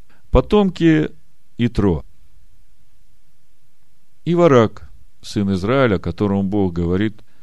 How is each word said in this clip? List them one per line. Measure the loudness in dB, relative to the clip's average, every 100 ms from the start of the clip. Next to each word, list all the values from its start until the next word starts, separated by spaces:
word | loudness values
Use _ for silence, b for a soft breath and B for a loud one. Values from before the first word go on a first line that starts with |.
| -14 b b
Потомки | 2 4 4 4 4 4 4 2 -4 -14 -14 -10 -2
Итро. | 0 2 2 2 -4 -14 -14 -14 -14 -14 -14 -14 -14 -14 -14 -14 -14 -14 -12 -12 -14 -14 -14 -14 -14 -8
И | 0
Варак – | 6 8 8 6 2 -12 -14 -14 -14
сын | -6 0 0
Израиля, | 2 2 4 4 2
которому | -2 0 0 2
Бог | 0 2 0
говорит: | 0 0 2 0 -4 -14 -14